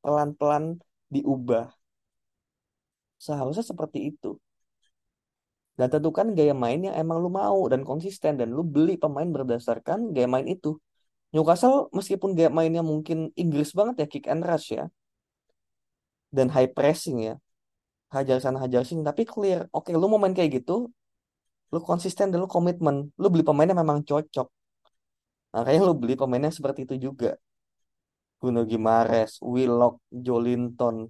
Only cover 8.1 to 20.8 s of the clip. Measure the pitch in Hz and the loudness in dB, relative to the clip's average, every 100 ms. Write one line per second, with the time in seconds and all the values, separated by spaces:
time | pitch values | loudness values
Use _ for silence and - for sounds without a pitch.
8.1 | 190 156 143 117 127 170 143 160 180 156 | -4 -4 -2 -4 -4 -2 2 2 2 -2
9.1 | 139 175 139 131 120 120 113 - 196 233 | -2 -4 -4 -2 -2 -2 -4 -4 -4 -2
10.1 | 143 123 127 135 185 156 156 _ _ _ | 0 2 0 -2 -4 -6 -8 _ _ _
11.1 | _ _ 156 160 180 254 277 - 190 196 | _ _ 0 4 4 6 4 0 -6 -4
12.1 | 196 196 175 160 156 160 165 165 151 156 | -4 -2 2 4 4 0 0 -2 -4 -4
13.1 | 160 160 - 175 147 147 180 220 247 147 | -6 -6 -2 0 0 -2 0 0 -2 -6
14.1 | 143 - 160 175 160 - - 156 _ _ | -6 -4 -4 -2 -4 -2 -8 -8 _ _
15.1 | _ _ _ _ _ _ _ _ _ _ | _ _ _ _ _ _ _ _ _ _
16.1 | _ _ 135 127 135 127 - 143 170 175 | _ _ 0 2 4 2 2 2 0 -4
17.1 | 123 110 - _ _ _ _ _ _ _ | -4 -4 -8 _ _ _ _ _ _ _
18.1 | 135 139 127 131 131 127 123 131 165 151 | -4 0 0 0 -2 0 0 0 -4 -4
19.1 | 147 226 - 196 175 175 170 - 165 196 | -2 -4 -2 -2 -2 -4 -8 -2 0 4
20.1 | 214 196 185 160 127 123 202 | 4 4 2 0 0 -2 -4